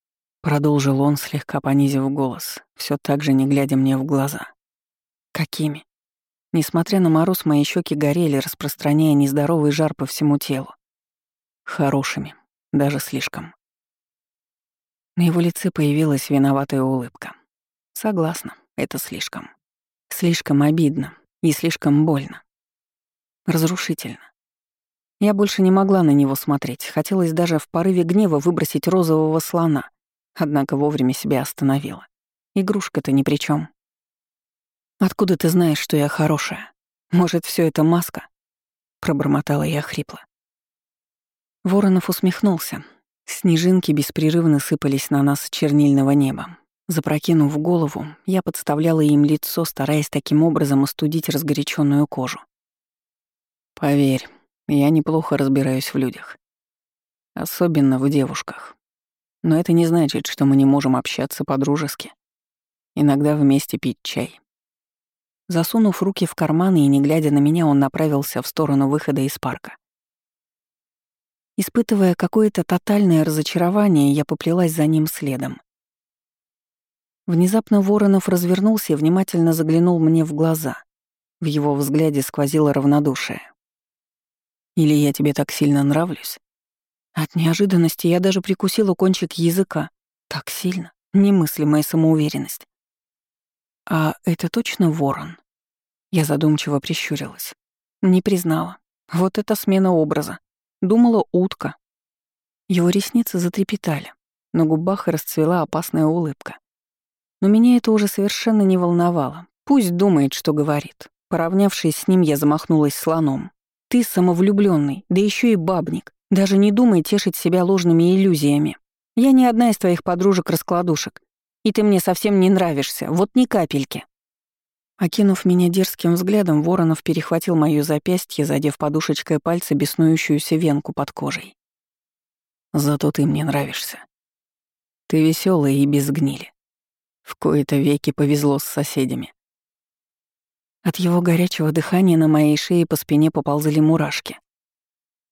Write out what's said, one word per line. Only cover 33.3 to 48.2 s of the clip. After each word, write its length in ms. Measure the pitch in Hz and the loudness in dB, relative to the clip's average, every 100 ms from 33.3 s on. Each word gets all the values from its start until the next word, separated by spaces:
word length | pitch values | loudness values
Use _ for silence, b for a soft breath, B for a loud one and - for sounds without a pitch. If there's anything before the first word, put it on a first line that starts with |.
| 147 | -2
чем. 320 | - 151 160 _ _ _ _ _ _ _ _ _ _ _ _ - | -2 -4 -6 _ _ _ _ _ _ _ _ _ _ _ _ -2
"Откуда 360 | 190 - - 220 | -2 0 0 0
ты 140 | 170 | 2
знаешь, 300 | 175 170 151 | 2 2 0
что 180 | - 151 | -2 0
я 100 | 147 | 0
хорошая? 640 | - 156 156 - - - _ _ _ _ | 0 0 0 -4 -10 -16 _ _ _ _
Может, 340 | 175 180 170 - | 0 2 0 -4
все 180 | - | -2
это 200 | 165 - | 0 2
маска?" 440 | 156 170 170 - - _ _ _ _ _ _ _ | 2 2 -2 -10 -18 _ _ _ _ _ _ _
пробормотала 640 | - 143 147 143 - 143 | -4 -2 0 -2 0 -2
я 180 | 151 147 | -2 -4
хрипло. 420 | 147 - - - - _ _ _ _ _ _ _ _ _ _ _ _ _ | -6 -8 -10 -14 -20 _ _ _ _ _ _ _ _ _ _ _ _ _
Воронов 440 | 185 196 202 185 - | -2 2 2 2 0
усмехнулся. 760 | 180 185 180 208 165 - - - _ _ _ - | -2 -2 0 0 -2 -6 -14 -16 _ _ _ -16
Снежинки 640 | - 180 160 180 185 170 | -4 0 2 4 2 2
беспрерывно 680 | 147 139 - 156 170 165 143 | 0 -2 -2 0 2 2 2
сыпались 500 | - 151 143 139 - | 0 -2 -2 -2 -2
на 140 | 143 | 0
нас 180 | 143 143 | 2 0
с 80 | - | -4
чернильного 640 | - 151 147 147 139 135 | -4 0 4 4 4 4
неба. 460 | 143 135 107 - - _ _ - | 4 2 -2 -10 -18 _ _ -6
Запрокинув 680 | 156 - 151 - 165 143 151 | -4 -2 -2 2 2 2 0
голову, 480 | 160 175 151 - 156 151 | 0 0 0 -4 -12 -12